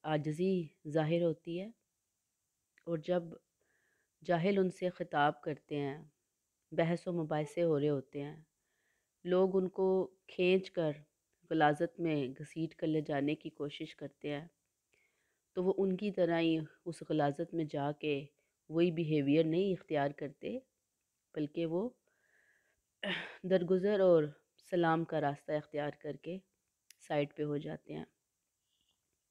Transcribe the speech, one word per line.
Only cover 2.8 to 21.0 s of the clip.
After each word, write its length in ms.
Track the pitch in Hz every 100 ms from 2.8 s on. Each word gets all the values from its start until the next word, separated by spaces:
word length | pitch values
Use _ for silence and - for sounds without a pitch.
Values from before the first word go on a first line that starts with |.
| -
और 140 | 165
जब 400 | 151 180 170 - _ _ _ _ _ _ _ _
जाहिल 360 | 160 170 180 196
उनसे 320 | 185 - 180
ख़िताब 500 | - 170 151 147 147
करते 320 | - 147 - 147
हैं, 360 | 143 147 156 _ _ _ _ _ -
बहस 340 | 160 165 170 -
व 40 |
मुबाहिसे 480 | 170 156 151 151 -
हो 180 | 170 147
रहे 100 | 147
होते 300 | 143 127 143
हैं, 280 | 143 156 - _ _ _ _ _ _ _ 175
लोग 280 | 180 190
उनको 580 | 190 185 - 190 190 175 _ -
खींच 380 | - 180 190 185
कर 360 | - 156 147 147 _ _ _ -
गलाजत 440 | 160 151 147 170 -
में 320 | 170 151 127
घसीट 420 | 135 147 - 160
कर 120 | - 160
ले 160 | 156
जाने 320 | 151 143 143
की 160 | 151 -
कोशिश 440 | - 143 - 160
करते 340 | - 143 _ 151
हैं, 220 | 147 170 _ _ _ _ _ _ _ _ _ _
तो 80 | -
वो 80 | 180
उनकी 400 | 190 196 185 208
तरह 260 | 185 170 170
ही 240 | 165 160 151 - -
उस 140 | 165 -
गलाजत 400 | 156 143 143 165
में 120 | 165 151
जाके 640 | 147 143 147 151 139 147 _ _ _ -
वही 200 | 160 175
बिहेवियर 540 | 165 160 156 139 151
नहीं 280 | 160 165 196
इख्तियार 400 | 175 - 151 143
करते, 500 | 147 151 - 170 247 - _ _ _